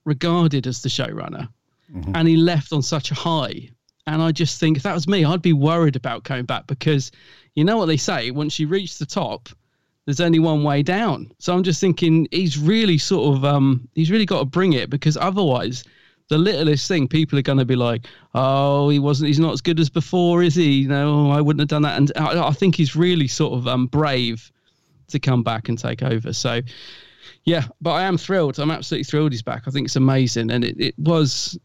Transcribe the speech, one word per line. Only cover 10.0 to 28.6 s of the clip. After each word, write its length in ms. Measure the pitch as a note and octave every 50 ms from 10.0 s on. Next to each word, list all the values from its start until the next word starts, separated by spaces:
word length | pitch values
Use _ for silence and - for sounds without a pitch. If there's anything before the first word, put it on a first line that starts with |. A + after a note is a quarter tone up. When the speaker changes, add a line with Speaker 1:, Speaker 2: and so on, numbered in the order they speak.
| _
Speaker 1:
there's 160 | - C#3+ B2+
only 180 | F3 E3+ E3 D#3+
one 240 | D#3+ E3 D#3 D3+ D3
way 200 | D3 C#3+ C#3+ D3
down. 480 | D#3 F3+ G3+ A#3 G#3 C#3 - - - - _
So 120 | - - F3+
I'm 100 | F3+ F#3+
just 160 | F#3 E3 -
thinking 480 | - F#3+ D#3+ - F3+ E3 D#3+ E3 D#3 -
he's 260 | - E3+ F#3+ E3+ C3 D3
really 400 | D3 D#3+ G#3+ A3+ A3+ G3+ E3+ D3
sort 380 | - - G3 E3 A2+ D3 C#3
of, 80 | C3+ C3+
um, 440 | C#3+ D3 C#3+ C3+ C3+ C3 B2+ - - -
he's 140 | - D#3+ D#3+ G3
really 140 | A3+ G#3+
got 120 | E3 G3 C#3+
to 40 | -
bring 300 | C3 C3 E3+ F#3+ F#3+ D3+
it, 160 | B2 F#2+ -
because 260 | C#3 C#3+ - D#3 D3
otherwise 640 | B2 - F#3 F#3+ G3+ G3 D3+ B2+ A#2 F2+ A2 B2+ B2+ - _ _ _ _ _ _ _ _ -
the 100 | D3 D#3
littlest 480 | E3+ G3+ G#3 C#3+ D#3+ D3+ D3+ C#3 -
thing, 220 | - G3 E3 C3+ B2
people 280 | - D#3 D#3+ - - C#3
are 40 | C3
gonna 220 | - C#3 C3+ C3
be 100 | A#2+ C3
like, 300 | B2 A#2+ A#2+ A#2 A2+ B2 - - - _ _ -
"Oh, 540 | B2 C3 C3 C3+ C#3 C#3 C#3+ C#3+ C#3+ C#3+ C#3+
he 80 | D3 C#3+
wasn't, 260 | C#3 C#3+ D3 C3+ D#3 D3
he's 100 | D3 C#3+
not 120 | D#3+ D#3+ A2+
as 80 | C3+
good 180 | - F3 E3+ D#3+
as 80 | E3 C#3+
before, 520 | - E3+ D3 - - F3+ F3 F3 E3+ E3+ F3
is 120 | F3 C#3
he? 260 | F3+ E3+ D3 C#3 C#3 C3+
You 60 | C3+
know, 420 | C#3+ C#3 C#3+ D3 D3 D3 D3 C#3+
I 100 | C#3+ D3
wouldn't 200 | D3+ C#3+ D3+ C#3
have 80 | D3+ D3
done 140 | D#3 D3+ D3
that." 140 | D3 D#2+ A#2
And 140 | C#3+ D3 -
I, 320 | - D#3 - - F3 D#3 C3+
I 40 | D#3
think 220 | - G3 F#3+ D#3
he's 180 | - D#3+ C3+ -
really 300 | D#3 E3+ F3+ F3+ E3 C#3+ B2
sort 260 | - - D#3 C#3 -
of, 120 | B2 A#2+ A#2+
um, 180 | B2+ B2+ B2+ B2
brave 640 | - C#3+ D#3 D3 C3+ B2+ B2 A#2 A2+ A2 - - _ _ _ _ _ _ _ _ _ _ _ -
to 100 | - D3
come 220 | - C#3 B2+ B2 A2+
back 240 | A#2+ A2+ A2+ A#2 -
and 100 | A#2 A#2
take 240 | - A#2+ A#2 A2 C3
over. 300 | C3+ A#2+ A2+ A2+ - A#2
So, 300 | - - B2 A#2 A#2 B2+ A#2+ - - - - - - - - _ _ - - - _ -
yeah, 220 | D#3 E3+ D#3+ B2 A2 - -
but 120 | D3 E3+ D3+
I 100 | E3 F#3
am 160 | G3 F#3 E3
thrilled. 400 | - - F#3+ F#3+ D#3+ C#3 B2+
I'm 140 | -